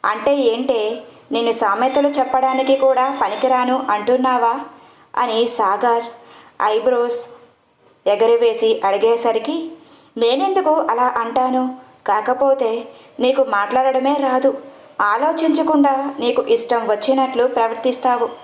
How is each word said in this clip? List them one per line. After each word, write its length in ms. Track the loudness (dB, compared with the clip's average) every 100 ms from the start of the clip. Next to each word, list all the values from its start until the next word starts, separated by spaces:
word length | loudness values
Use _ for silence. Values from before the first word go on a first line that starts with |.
"అంటే 320 | -4 -2 0 2
ఏంటే, 640 | 2 0 -2 -2 -2 -6 -12 -20 -8
నేను 200 | -4 -2
సామెతలు 560 | 0 0 0 0 2 0
చెప్పడానికి 680 | 0 0 0 0 0 0 2
కూడా 420 | 4 2 0 0
పనికిరాను 640 | -4 0 0 2 2 -2 -2
అంటున్నావా?" 720 | -2 0 0 2 2 0 -2 -8 -18 -20 -20 _ -4
అని 300 | -2 0 -2
సాగర్ 580 | 0 0 2 2 0 -2 -14 -20 -20 -20 _
ఐబ్రోస్ 640 | -2 0 0 0 -2 -4 -10 -20 -20 _ _ _ _ _ -2
ఎగరవేసి 760 | 2 4 4 2 2 0 0
అడిగేసరికి, 880 | 0 2 2 2 0 -2 -2 -6 -8 -14 -20 -20 _ -2
"నేనెందుకు 540 | 0 2 0 0 2
అలా 440 | 0 0 0 0 0
అంటాను? 600 | -2 -2 0 0 -2 -6 -18 -12 -2
కాకపోతే 840 | -2 0 0 2 2 0 -4 -8 -20 -20 -2
నీకు 220 | 0 2
మాట్లాడడమే 720 | 0 0 0 0 2 0 0
రాదు, 440 | 0 0 2 0 -2 -10 -20 -20 -4
ఆలోచించకుండా 1120 | -2 0 0 0 0 0 2 2 4 2 -4 -4
నీకు 240 | -2 -2 0
ఇష్టం 380 | 0 2 -2 0
వచ్చినట్లు 580 | -2 0 0 0 0
ప్రవర్తిస్తావు" 840 | 0 0 -2 -2 -4 -2 -2 0 -2 -6